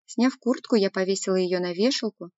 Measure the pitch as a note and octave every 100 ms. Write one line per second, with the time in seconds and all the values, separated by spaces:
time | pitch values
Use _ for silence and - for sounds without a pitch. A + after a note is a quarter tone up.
0 | _ - B3+ - - - - A3+ F#3+ F#3+
1 | F#3+ F#3+ G3+ F#3 F3+ F3+ F3+ E3+ A#3 C#4+
2 | A3 - F3